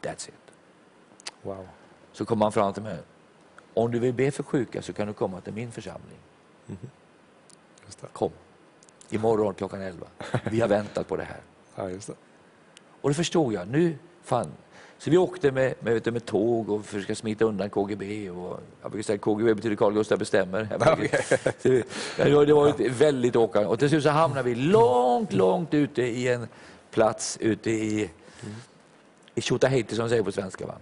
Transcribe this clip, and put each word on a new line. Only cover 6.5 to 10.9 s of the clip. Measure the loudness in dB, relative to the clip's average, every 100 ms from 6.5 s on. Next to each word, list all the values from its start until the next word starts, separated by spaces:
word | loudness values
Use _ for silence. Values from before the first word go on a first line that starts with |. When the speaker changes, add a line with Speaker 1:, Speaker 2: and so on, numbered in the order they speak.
| _ -18
Speaker 2:
Mhm. | -16 -16 _ _ _ _ _ -20 -20 _ -20 -20
Just | -20
det. | -18
Speaker 1:
Kom. | -6 -6 -6 -20 _ _ _ -20 _ -8
Imorgon | -2 2 2 0
klockan | -2 -6 -6
elva. | -10 -12 -18 -14 -6 -4 -2
Vi | 0
har | 2
väntat | 2 0